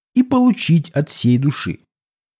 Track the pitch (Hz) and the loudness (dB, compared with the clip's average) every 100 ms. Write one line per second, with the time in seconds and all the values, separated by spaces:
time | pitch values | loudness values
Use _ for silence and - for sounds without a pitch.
0 | _ - 254 262 247 - - 165 143 139 | _ -2 0 2 2 0 0 0 0 -4
1 | 147 - 117 123 139 - - - _ _ | -6 -4 0 0 0 -4 -8 -10 _ _
2 | _ _ _ | _ _ _